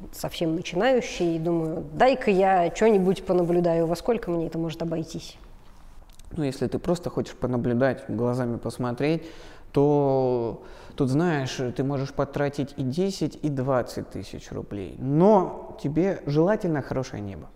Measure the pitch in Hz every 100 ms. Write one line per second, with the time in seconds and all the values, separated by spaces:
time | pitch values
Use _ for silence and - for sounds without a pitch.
0 | - - - - 165 160 - 175 247 254
1 | - - 175 165 165 170 160 160 151 151
2 | 254 269 - 185 190 185 170 - 220 202
3 | 185 190 - 180 165 175 175 165 165 170
4 | - 226 - 170 160 165 165 147 165 165
5 | 160 160 - - - - - - - -
6 | - - - 165 139 127 123 120 - 175
7 | 127 - 120 - 127 123 123 120 135 -
8 | - 107 123 123 120 113 117 - 123 120
9 | 147 165 - - - - - 139 143 147
10 | 139 135 127 123 117 98 - - - -
11 | 131 139 175 147 127 - 123 131 135 143
12 | 135 - 139 160 143 143 135 - 131 156
13 | 196 190 156 - 151 135 127 127 110 -
14 | - 98 98 - - - - 101 95 -
15 | 127 151 190 214 - - - - 139 156
16 | 190 156 143 147 175 214 180 147 - 131
17 | 127 107 101 82 -